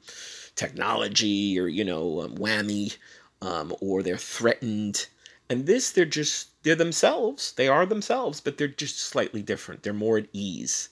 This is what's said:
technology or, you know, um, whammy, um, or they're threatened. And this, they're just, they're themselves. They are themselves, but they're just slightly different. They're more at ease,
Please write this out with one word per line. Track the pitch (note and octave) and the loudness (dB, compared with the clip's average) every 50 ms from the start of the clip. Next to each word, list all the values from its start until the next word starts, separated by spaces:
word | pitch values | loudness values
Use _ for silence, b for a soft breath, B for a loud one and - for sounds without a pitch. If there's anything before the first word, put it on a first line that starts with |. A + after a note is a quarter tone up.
| B B B B B B B B B B B | B B B B B B B B B B B
technology | - - - C#3 E3 - G#2 - A#2 A2 G#2 G2+ - A2 G#2 G2+ G2+ G2+ G2+ F#2+ F#2 | -6 -6 -4 -4 -2 -2 0 0 0 0 0 2 2 2 4 2 2 2 0 0 0
or, | F#2 | 0
you | F2 D#2 F#2+ G#2+ | 0 0 -2 -2
know, | F#2+ F2 D#2+ E2 F2+ D#2 E2+ | -2 -2 -2 -2 -2 -2 -4
um, | D#2+ - - | -4 -6 -6
whammy, | - G2 G#2 A2 G#2+ G2+ G#2 G#2 G#2 G2+ G#2 - - B B B B B B B - | -4 -2 -2 0 0 0 -2 -2 -2 -2 -4 -6 -10 B B B B B B B -10
um, | G2 F#2 F2 E2 D2+ D#2+ - - | -6 -6 -4 -4 -4 -6 -6 -4
or | - F#2+ G2 F#2+ | -2 0 0 0
they're | F#2+ F2+ F2+ | 0 0 -2
threatened. | - - - - - A#2 A#2 A#2+ - - A#2 G#2+ G#2+ G#2+ G#2 G2+ - - - b b b b b b b b | -4 -6 -8 -4 2 2 2 2 2 0 -4 -2 -2 -2 -2 -2 -4 -4 -6 b b b b b b b b
And | C3 B2 C3+ | -2 0 4
this, | D#3 G#3 C4 B3+ - | 4 4 4 2 0
they're | - F#3+ F3 | 2 2 2
just, | D#3 - D3+ D3+ - - - - - _ _ | 2 2 -2 0 -2 -2 -4 -6 -10 _ _
they're | - D3+ E3 | 2 4 4
themselves. | D#3+ E3 E3+ D#3 - - G#3+ D4+ E4 B3 G#3+ C#4 - - - | 4 4 2 2 4 4 4 4 4 2 0 0 -2 -6 -4
They | - - C3 C3+ | 0 2 4 6
are | C3+ D#3 F#3 | 6 6 6
themselves, | F#3 A3 G#3+ G3+ - A#3 C4 B3 F3 D3 - | 4 2 0 0 0 0 0 0 -2 -4 -4
but | - C#3+ C#3 | -4 -4 -2
they're | - D3 C#3+ | -2 -2 -2
just | C3+ - D3 C3+ - - | -2 -4 -8 -6 -6 -6
slightly | - - - C#3 G#2+ - - A2 | -6 -2 0 0 0 0 0 -4
different. | G2+ - G#2 - - - F2 - | -4 -4 -4 -4 -6 -10 -12 -8
They're | - G#2 | -6 -4
more | G#2 G#2 G#2+ A2+ A2+ | -2 0 2 4 4
at | G#2+ G#2+ - | 4 2 0
ease, | - G2+ G2+ F#2+ E2+ - A#1+ - - - - - | -4 -4 -4 -4 -4 -4 -4 -4 -4 -4 -4 -8